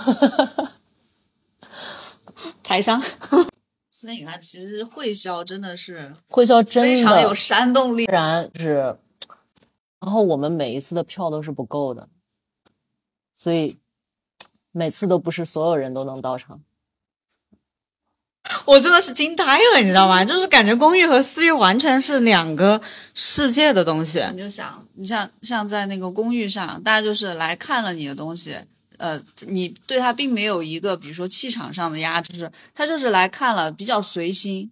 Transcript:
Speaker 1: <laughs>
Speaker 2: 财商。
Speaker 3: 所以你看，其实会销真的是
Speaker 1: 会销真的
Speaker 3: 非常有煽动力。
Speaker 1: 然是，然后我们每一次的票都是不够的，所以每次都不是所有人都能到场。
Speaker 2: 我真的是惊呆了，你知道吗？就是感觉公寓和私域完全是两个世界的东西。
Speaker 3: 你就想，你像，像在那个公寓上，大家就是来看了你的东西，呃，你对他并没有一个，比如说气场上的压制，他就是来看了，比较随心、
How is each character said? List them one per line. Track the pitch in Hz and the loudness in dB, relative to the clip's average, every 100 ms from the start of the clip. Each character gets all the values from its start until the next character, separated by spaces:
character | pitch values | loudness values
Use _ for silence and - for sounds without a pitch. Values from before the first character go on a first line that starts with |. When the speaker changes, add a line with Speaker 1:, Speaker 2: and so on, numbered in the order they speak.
| 254 277 277 - 277 - - - _ _ _ | -2 2 2 2 -2 -4 -10 -12 _ _ _
Speaker 1:
<laughs> | _ _ _ _ _ - - - - - - - - 330 - | _ _ _ _ _ -20 -20 -18 -18 -20 -20 -20 -20 -20 -14
Speaker 2:
财 | - 185 | -4 -2
商。 | 202 233 269 - - 285 339 - _ _ _ | 0 -2 -4 -10 0 2 2 -2 _ _ _
Speaker 3:
所 | - 226 | -16 -14
以 | 233 | -14
你 | |
看， | 151 180 | -14 -14
其 | - 180 | -14 -14
实 | 190 208 | -12 -12
会 | 233 302 254 | -12 -10 -4
销 | 202 190 175 | -2 -2 -4
真 | 180 190 | -8 -12
的 | 196 175 | -12 -12
是 | - 170 143 156 _ | -14 -14 -18 -20 _
Speaker 1:
会 | 254 240 | 2 6
销 | 233 | 6
真 | 226 240 247 | 4 2 4
的 | 254 | 4
Speaker 3:
非 | |
常 | 226 202 | 6 6
有 | 214 | 6
煽 | 202 - 214 247 | 2 2 2 4
动 | 254 254 233 | 2 2 0
力。 | |
Speaker 1:
然 | 226 180 156 165 165 | 0 2 2 -2 -4
是， | 160 165 143 131 - _ - - - _ _ _ _ _ _ | -6 -2 0 -2 -6 _ -10 -10 -10 _ _ _ _ _ _
然 | 190 | -4
后 | 220 | 0
我 | 202 147 | 0 0
们 | 147 | -2
每 | 170 131 | -4 -4
一 | 131 | -6
次 | - | -6
的 | 170 | -6
票 | 160 - 175 | -8 -8 -6
都 | 151 | -6
是 | 151 | -8
不 | 143 | -10
够 | 123 147 139 | -8 -6 -6
的， | 117 - _ _ _ _ _ _ _ _ _ _ _ _ | -8 -16 _ _ _ _ _ _ _ _ _ _ _ _
所 | - 170 | -10 -4
以 | 170 151 - _ _ _ _ _ - - _ _ | -2 -4 -8 _ _ _ _ _ -20 -20 _ _
每 | 170 160 | -6 -6
次 | - 202 | -4 0
都 | 180 | 0
不 | 175 | -2
是 | 165 | -6
所 | 165 156 165 | -6 -2 0
有 | 160 | 0
人 | 131 | -2
都 | 131 | -6
能 | 135 135 | -8 -8
到 | 131 127 | -8 -8
场。 | - 123 _ _ _ _ _ _ _ _ _ _ _ _ _ _ _ _ _ _ - - | -10 -20 _ _ _ _ _ _ _ _ _ _ _ _ _ _ _ _ _ _ -10 -4
Speaker 2:
我 | - 277 | 6 8
真 | 294 | 8
的 | 349 | 4
是 | 381 | 4
惊 | 247 302 339 | -2 -4 -2
呆 | |
了， | 311 277 480 381 | 2 4 6 6
你 | 196 | 6
知 | |
道 | 185 190 | 6 6
吗？ | 185 | 6
就 | 202 359 | 4 2
是 | 370 | 4
感 | 269 | 4
觉 | 208 | 4
公 | 240 302 359 | 4 4 6
寓 | 339 | 6
和 | 254 | 4
私 | 269 - | 2 2
域 | 330 | 2
完 | 311 190 214 | 4 4 4
全 | 302 262 | 2 2
是 | 269 277 | 2 2
两 | 233 190 165 151 | 4 4 2 2
个 | 190 214 - - - | 2 2 -2 -18 -12
世 | - - 277 285 | -4 0 2 2
界 | 233 302 | 4 4
的 | 202 | 4
东 | 165 156 | 2 -2
西。 | 160 160 113 | -4 -4 -4
Speaker 3:
你 | 180 | -6
就 | 202 | -12
想， | 202 143 - - | -12 -12 -16 -20
你 | - 190 | -14 -8
像， | 220 196 _ | -6 -8 _
像 | - 233 208 | -6 -6 -4
在 | 208 | -6
那 | 196 196 | -6 -6
个 | 185 | -6
公 | 196 226 | -4 -4
寓 | 240 208 | -4 -4
上， | 202 180 - | -6 -8 -4
大 | 185 | 0
家 | 220 | 2
就 | 214 | 0
是 | 208 202 | -2 -4
来 | 165 160 | -4 -6
看 | 170 - 247 | -6 -4 -4
了 | 208 | -4
你 | 170 143 | -6 -8
的 | |
东 | 139 156 | -10 -10
西， | 170 - - - _ _ - | -8 -8 -12 -16 _ _ -12
呃， | 165 156 - - - | -8 -8 -12 -18 -8
你 | 190 180 - - | -6 -6 -8 -6
对 | 262 | -2
他 | 247 | 0
并 | 240 277 | -2 -2
没 | 226 | -2
有 | 208 190 | -2 -4
一 | 160 160 | -6 -6
个， | 196 175 | -4 -6
比 | 143 | -8
如 | |
说 | 160 185 | -10 -4
气 | - 262 | -4 -4
场 | 226 - | -8 -10
上 | 180 170 | -6 -6
的 | 156 | -4
压 | 160 165 | -4 -4
制， | 175 175 160 - - | -6 -10 -14 -16 -16
他 | - 294 | -6 -4
就 | 320 | -2
是 | 254 | 0
来 | 190 185 | 2 2
看 | - 254 | 0 -2
了， | 208 160 | -2 -4
比 | 156 | -6
较 | 202 214 | -4 -2
随 | 190 180 170 | -2 -6 -2
心、 | 196 202 190 214 | -2 -2 -6 -10